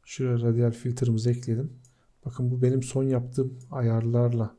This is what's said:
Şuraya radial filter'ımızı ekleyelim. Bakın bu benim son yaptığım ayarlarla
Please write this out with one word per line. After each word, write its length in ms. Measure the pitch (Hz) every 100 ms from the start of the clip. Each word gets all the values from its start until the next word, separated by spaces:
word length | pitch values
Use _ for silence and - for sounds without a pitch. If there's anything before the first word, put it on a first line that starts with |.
Şuraya 360 | - - 127 120
radial 320 | 117 117 120
filter'ımızı 580 | 117 123 120 120 110 120
ekleyelim. 440 | 120 - 113 147 - _ _ _ _ -
Bakın 260 | - 123
bu 100 | 127
benim 220 | 127 135
son 200 | 127 135
yaptığım 560 | 135 127 123 - 131 - -
ayarlarla 840 | 139 117 113 117 120 120 120 110